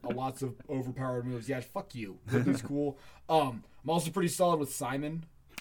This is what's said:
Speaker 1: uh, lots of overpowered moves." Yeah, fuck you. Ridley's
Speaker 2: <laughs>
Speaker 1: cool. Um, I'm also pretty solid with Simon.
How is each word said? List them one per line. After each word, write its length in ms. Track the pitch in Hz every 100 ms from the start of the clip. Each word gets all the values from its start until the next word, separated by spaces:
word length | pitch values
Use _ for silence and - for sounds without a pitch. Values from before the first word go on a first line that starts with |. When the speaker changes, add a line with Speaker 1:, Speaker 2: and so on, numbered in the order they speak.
Speaker 1:
uh, 120 | - -
lots 260 | 131 127
of 140 | 127 113 -
overpowered 600 | 135 127 127 131 127 123
moves." 200 | 123 113
Yeah, 120 | 131
fuck 340 | - 202 190
you. 240 | 123 104 90 -
Ridley's 300 | 123 127 -
Speaker 2:
<laughs> 20 |
Speaker 1:
cool. 340 | - 143 143 135 - - -
Um, 340 | 160 139 107 - -
I'm 60 | 139
also 180 | 175 165
pretty 200 | 190 175
solid 300 | - 180 165
with 140 | 139
Simon. 520 | - 123 139 147 165 160 - - -